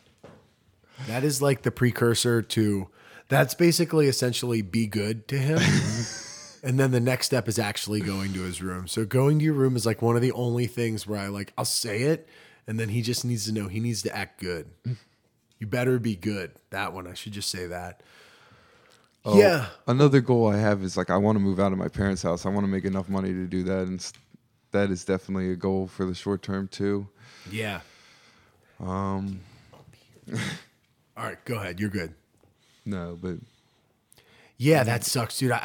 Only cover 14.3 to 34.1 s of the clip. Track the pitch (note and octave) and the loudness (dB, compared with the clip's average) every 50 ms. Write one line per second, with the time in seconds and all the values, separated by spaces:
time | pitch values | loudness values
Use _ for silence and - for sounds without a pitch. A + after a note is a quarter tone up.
14.3 | - - F#2+ F2+ E2+ D#2+ D2 - - _ - A#2+ B2 - - _ _ _ _ _ | -10 -8 -6 -6 -6 -6 -8 -14 -18 _ -8 -8 -8 -8 -10 _ _ _ _ _
15.3 | _ _ _ _ _ - A2 G#2 A2 B2 B2 B2+ B2+ B2 A2 A#2 G#2 F2 F#2 G#2+ | _ _ _ _ _ -12 -6 -4 -2 0 2 2 2 2 2 -2 -2 -2 -2 -4
16.3 | G#2 G2 F2+ - - _ _ _ - G2 G2+ F2+ E2+ F#2+ F2+ F2+ G2 - - G#2+ | -4 -4 -6 -8 -12 _ _ _ -6 -6 -6 -6 -6 -8 -12 -12 -12 -12 -12 -10
17.3 | G2+ G2+ F#2+ - - F#2 F2+ E2+ F2 F2 F2+ F2+ F2+ - _ - - - - - | -10 -6 -6 -6 -6 -6 -6 -8 -8 -8 -10 -10 -12 -16 _ -20 -20 -20 -20 -20
18.3 | - - - - - - _ _ _ _ _ _ _ _ _ _ _ _ - A2 | -20 -20 -20 -20 -20 -20 _ _ _ _ _ _ _ _ _ _ _ _ 0 6
19.3 | G#2 G2+ G#3 F#3+ E3+ C#3+ A#2 F#2+ - - _ - B2 C3 D3 C#3+ C3+ C#3 A#2+ C3 | 8 8 8 8 6 2 0 -4 -10 -6 _ 0 4 4 6 6 6 6 4 4
20.3 | B2 A#2 A2+ G#2+ G2+ G#2 A2 G#2 G#2 G2 F#2+ F#2 F2 F#2+ F2+ - F2 G2 G2+ G#2+ | 4 4 4 4 2 2 2 2 0 0 -2 -4 -4 -2 0 2 2 4 4 4
21.3 | A2 G#2 G2 G2 F#2 F2+ G2+ G2 F#2+ F#2+ F2+ - - - G2 G2 F#2+ F2+ - E2+ | 4 4 2 2 2 2 2 0 0 -2 -4 -4 -2 -2 0 0 -2 -2 -2 -2
22.3 | E2+ F2 - F#2+ G2 G2+ G2+ G2 G2 F#2+ F2+ G2 F#2+ G2 F#2 F#2+ G2 F#2+ F#2+ F#2+ | -2 -2 -2 -4 -2 -2 -2 -2 -2 -2 -2 -2 -2 -2 -2 -2 -2 -2 -2 -2
23.3 | F#2 F#2 F#2 F2 F2 F#2 F2+ F#2 F#2+ F#2 F#2 F#2 F#2 F2 - - - - _ _ | -4 -4 -4 -4 -4 -4 -2 -2 -2 -2 -2 -4 -6 -8 -10 -12 -16 -18 _ _
24.3 | - _ _ _ _ _ _ _ - G2+ G2+ G2 F#2 F2 - - F#2+ F#2 - - | -20 _ _ _ _ _ _ _ 0 0 2 0 0 -4 -2 -2 -2 -2 -2 -4
25.3 | G2 F#2+ F#2 F#2 F#2 E2+ F#2+ F#2+ F#2+ F#2+ F#2+ F#2 - - F#2+ F#2 F2+ - - G2 | -4 -4 -2 -2 -4 -2 -2 0 0 0 -2 -4 -4 -4 -4 -4 -4 -4 -4 -4
26.3 | G2+ F2+ - - G2 F#2+ G2 F#2+ - - G2+ G2+ G2+ G2+ G2+ G2+ - _ - - | -4 -4 -4 -6 -6 -6 -6 -6 -6 -4 -2 -2 -2 -4 -6 -10 -16 _ -20 -20
27.3 | - - - F#2+ G2+ A2 A2 G#2+ G2 F2+ - - - - - - - _ _ _ | -20 -20 -16 -10 -8 -6 -6 -6 -6 -8 -12 -16 -20 -20 -20 -20 -20 _ _ _
28.3 | _ _ _ _ _ _ _ _ _ - F2 F#2 F#2 G2 G2 G2 G2 F#2+ G2 G2 | _ _ _ _ _ _ _ _ _ -10 -8 -6 -4 -2 -2 -2 -2 -4 -4 -6
29.3 | F#2+ F#2+ F2+ - - - - - - - - - - _ _ _ _ - - - | -8 -10 -12 -18 -20 -20 -20 -20 -20 -20 -20 -20 -20 _ _ _ _ -20 -14 -10
30.3 | - - - - D#3+ - - _ _ _ _ _ _ _ _ _ _ - A2+ A2 | -6 -6 -6 -6 -8 -10 -14 _ _ _ _ _ _ _ _ _ _ -10 -10 -10
31.3 | F2 - _ - A#2+ G#2+ G2 F#2+ F2 F2+ G#2 G#2 F#2+ F#2+ E2+ E2 F2 - _ _ | -10 -10 _ -8 -6 -6 -6 -6 -4 -4 -4 -2 -2 -4 -6 -6 -10 -16 _ _
32.3 | _ _ _ _ _ _ _ _ _ _ _ G2+ G2+ F2+ E2+ F2 F2 E2+ F#2 F#2 | _ _ _ _ _ _ _ _ _ _ _ -8 -6 -6 -8 -8 -10 -8 -8 -8
33.3 | F2 D#2 - - _ _ _ _ _ _ _ _ _ _ _ _ | -8 -8 -12 -18 _ _ _ _ _ _ _ _ _ _ _ _